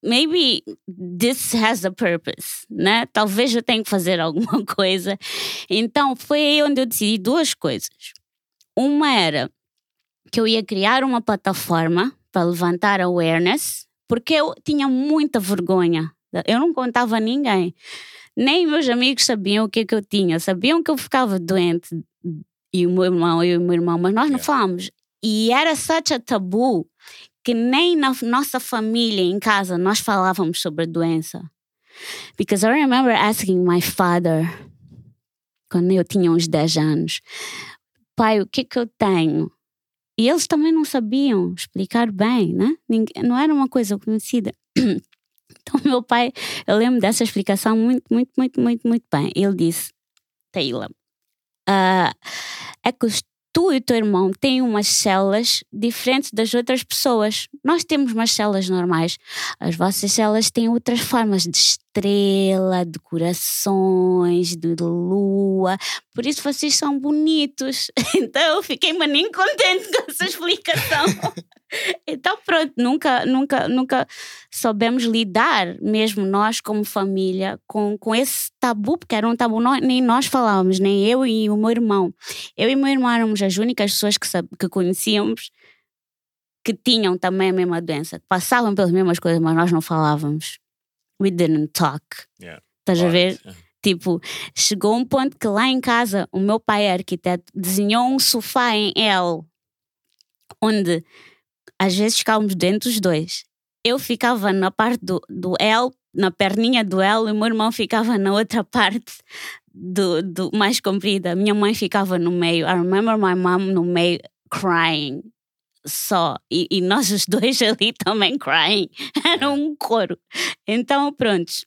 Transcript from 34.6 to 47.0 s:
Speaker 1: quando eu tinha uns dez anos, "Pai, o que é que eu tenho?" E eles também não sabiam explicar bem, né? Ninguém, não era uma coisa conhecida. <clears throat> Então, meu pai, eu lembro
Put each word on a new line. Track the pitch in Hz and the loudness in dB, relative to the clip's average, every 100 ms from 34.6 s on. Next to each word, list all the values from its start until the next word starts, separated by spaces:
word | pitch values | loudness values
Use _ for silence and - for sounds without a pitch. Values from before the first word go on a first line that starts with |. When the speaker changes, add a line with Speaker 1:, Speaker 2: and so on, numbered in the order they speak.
| - _ - - - _ _ _ _ _ _ | -18 _ -20 -20 -20 _ _ _ _ _ _
Speaker 1:
quando | 180 175 | 0 2
eu | 185 | 2
tinha | 170 208 175 | 2 2 4
uns | 165 170 | 4 2
dez | 160 160 160 | 0 2 2
anos, | 156 151 160 - _ - - - - - _ _ _ - | 2 0 -2 -6 _ -14 -14 -14 -16 -20 _ _ _ 0
"Pai, | 220 220 | 2 2
o | 190 | 0
que | - | -4
é | |
que | - - | -4 -4
eu | 233 | -6
tenho?" | _ 196 185 160 151 160 _ _ _ _ _ _ - | _ 0 2 2 0 -4 _ _ _ _ _ _ 0
E | 233 | 2
eles | 330 - | 2 0
também | 311 311 | 2 2
não | 320 | 2
sabiam | 302 269 220 262 277 214 175 175 | 2 -2 -2 0 2 2 0 -4
explicar | - - 196 233 233 | -10 -8 -2 0 0
bem, | 190 214 247 175 | 0 0 2 0
né? | 180 208 320 _ | 2 0 0 _
Ninguém, | 226 220 - | 0 0 -2
não | 240 240 | 0 2
era | 311 | 2
uma | 294 262 | 2 2
coisa | 262 214 196 | 0 0 -2
conhecida. | - 220 - 247 202 - _ - | -2 -4 -2 -4 -4 -8 _ 0
<clears throat> | 254 - - _ _ _ _ - - | 0 0 -6 _ _ _ _ -20 -6
Então, | 277 | -2
meu | 294 247 | 2 0
pai, | 233 240 247 - - - - | 2 2 2 -2 -10 -8 0
eu | 208 | 2
lembro | 233 254 | 4 2